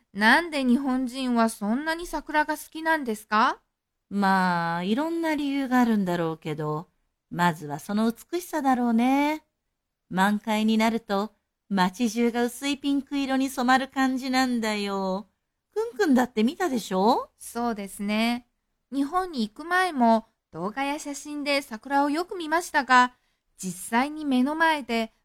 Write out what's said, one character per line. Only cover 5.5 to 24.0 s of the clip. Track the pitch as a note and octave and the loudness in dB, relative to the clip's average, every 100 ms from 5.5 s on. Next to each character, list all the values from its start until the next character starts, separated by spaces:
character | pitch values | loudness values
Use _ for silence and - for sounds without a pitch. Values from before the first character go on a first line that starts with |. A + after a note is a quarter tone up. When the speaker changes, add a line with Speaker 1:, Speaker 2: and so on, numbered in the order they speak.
| C#4 C4+ | -2 0
Speaker 2:
が | B3+ | 2
あ | A#3+ | 4
る | G#3+ | 2
ん | |
だ | F#3 F3 | 0 0
ろ | E3 | -2
う | D#3+ | -4
け | D#3+ | -6
ど、 | D3+ D3+ D3+ F3 _ _ _ _ | -6 -4 -6 -8 _ _ _ _
ま | E3 F3 D#3+ | 0 0 0
ず | D3+ | -6
は | D3 | -10
そ | - G#3 | -4 -2
の | A3+ | 0
美 | A3+ - F4 | -2 -6 -8
し | - | -4
さ | D#4+ | -2
だ | C4+ B3 | 0 2
ろ | A#3+ | 2
う | |
ね。 | A3+ B3 C4+ D4 D#4 - _ _ _ _ _ _ | 2 2 2 2 -2 -8 _ _ _ _ _ _
満 | F3 G3 G#3 | 0 0 0
開 | - G#3+ G#3+ | -2 0 2
に | A3 | 2
な | A3 | 2
る | A3+ | 0
と | - G3 G#3+ - _ _ _ | -2 -4 -4 -8 _ _ _
街 | G3 F#3 F#3 A#3+ | 0 0 0 -2
中 | G#3+ A#3 | 0 0
が | A3+ | 0
薄 | A#3+ - C#4 | -2 -2 -6
い | C#4 | -4
ピ | C#4+ | -2
ン | C#4 | -2
ク | - C#4+ | -2 -4
色 | C4+ C4 | -2 0
に | C4+ | -2
染 | C4+ B3 | 0 2
ま | C4 | 2
る | C4+ | 2
感 | - C4 C4 | -2 0 0
じ | C4 | -2
な | B3+ C4 | 0 2
ん | A#3+ | 0
だ | G#3+ G#3 | -2 -2
よ。 | G3+ G3 F#3+ F#3+ G#3+ _ _ _ _ | -2 -2 -2 -4 -6 _ _ _ _
く | G#4 | -6
ん | A#4 - | -6 0
く | F#4+ | 2
ん | |
だ | B3+ | 4
っ | A#3+ | 2
て | - | 0
見 | A3 E4+ | 0 0
た | F4+ | -2
で | B3+ | -2
し | - | -2
ょ？ | F#3 G3+ E4 C#5 _ | 2 4 2 0 _
Speaker 1:
そ | - A#3 A#3+ | -12 -6 -4
う | G#3+ | -4
で | G3 | -8
す | - | -8
ね。 | G3+ G#3+ A3+ A#3+ - _ _ _ _ | -4 0 0 -2 -8 _ _ _ _
日 | C4+ | -4
本 | C#4 F4+ F#4 | -2 -2 -2
に | D4 G#3+ | -4 -4
行 | |
く | - D#4 | -6 -2
前 | F4+ F#4 | 0 0
も | D4 A#3 A3+ - _ _ | 2 4 4 0 _ _
動 | D#3 F3+ | -10 -8
画 | A3 | -6
や | C#4 D4 | -6 -6
写 | D4 C#4+ | -8 -12
真 | D4+ D4 | -10 -8
で | C#4+ C#4 | -2 -2
桜 | C#4+ A3 C4+ C#4 | -2 -10 -2 2
を | C#4+ | 2
よ | D4 F4+ | 0 -4
く | F#4+ | -6
見 | D#4 | -2
ま | D#4+ | -2
し | F4 | 0
た | D4+ | -2
が、 | B3+ B3+ B3 - _ _ _ _ | 4 6 6 0 _ _ _ _
実 | F#3+ F3 - | -10 -10 -2
際 | A#3 | 0